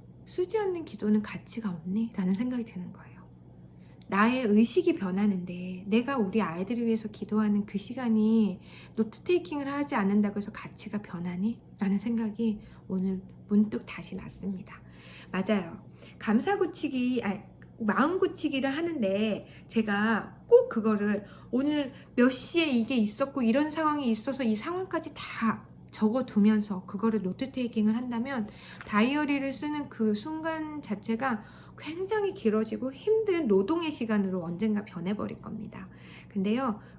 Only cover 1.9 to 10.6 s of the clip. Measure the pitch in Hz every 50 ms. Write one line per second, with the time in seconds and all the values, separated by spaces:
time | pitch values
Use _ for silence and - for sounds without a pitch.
1.9 | 190 220 226 226 - - 185 180 196 190 247 247 254 240 220 - - 180 175 -
2.9 | - - - - - - - - - - - - - - - - - - - -
3.9 | - - - - 190 196 214 233 254 262 262 208 208 214 233 233 - 370 339 349
4.9 | 320 - 196 185 180 196 208 208 196 185 175 180 175 175 180 185 185 185 - 196
5.9 | 196 233 240 269 277 262 208 190 202 226 196 165 160 175 190 - 247 233 233 226
6.9 | 226 220 - 208 - - 202 - 208 214 214 208 208 202 202 - - 196 - -
7.9 | 240 254 254 233 220 214 214 220 226 226 214 190 180 - - - - - - -
8.9 | - - 220 220 - - - - 359 349 339 - 311 285 285 269 277 285 285 285
9.9 | 285 233 196 196 202 208 208 202 202 202 202 214 - -